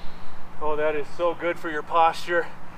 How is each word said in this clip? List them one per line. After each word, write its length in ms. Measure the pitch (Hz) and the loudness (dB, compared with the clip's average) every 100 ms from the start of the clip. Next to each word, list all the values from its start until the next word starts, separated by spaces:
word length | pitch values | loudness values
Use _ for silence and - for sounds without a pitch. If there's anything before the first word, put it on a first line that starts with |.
| - - - - - - | 0 2 2 2 2 2
Oh, 140 | 151 151 | 2 2
that 200 | 151 151 | 2 0
is 100 | 135 - | -2 0
so 180 | 175 | -2
good 240 | 165 170 170 | -2 -4 -4
for 120 | 170 | -4
your 120 | 151 | -6
posture 640 | 139 170 165 - - 175 - - - | -2 2 2 2 -2 -2 -2 -4 -8